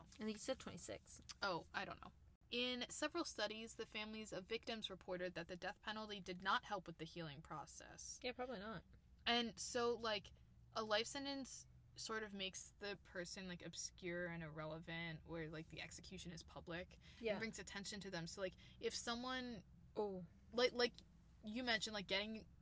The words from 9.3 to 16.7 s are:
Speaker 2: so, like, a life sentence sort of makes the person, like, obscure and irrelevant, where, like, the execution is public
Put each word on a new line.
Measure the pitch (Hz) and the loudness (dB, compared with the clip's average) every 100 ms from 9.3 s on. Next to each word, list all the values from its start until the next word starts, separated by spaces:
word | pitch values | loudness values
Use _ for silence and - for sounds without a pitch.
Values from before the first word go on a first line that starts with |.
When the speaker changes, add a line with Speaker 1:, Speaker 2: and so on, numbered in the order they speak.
| 240 233 - | 6 6 0
Speaker 2:
so, | - 240 240 226 | 2 4 6 4
like, | 226 208 - - - - - - | 4 2 0 -12 -18 -20 -4 -2
a | |
life | 220 214 233 | 6 6 6
sentence | 277 277 277 262 - - - - - | 0 0 -2 -4 -8 -12 -18 -14 -6
sort | - 220 | -2 0
of | 214 | 0
makes | 196 190 - - - | -2 -2 -2 -8 -4
the | 208 196 - | -2 -2 -4
person, | 185 175 202 185 | -4 -4 -4 -4
like, | 175 170 | -4 -6
obscure | - - - 180 175 175 | -4 -4 -2 -2 0 0
and | 170 | 0
irrelevant, | 160 151 156 160 170 165 170 156 - | -4 -4 -2 -4 -2 -2 -2 -2 -4
where, | 165 156 | -2 -2
like, | 160 160 | -4 -6
the | 156 | -6
execution | 170 - - 185 175 | -6 -8 -8 -6 -6
is | 165 | -6
public | - 143 - | -8 -8 -4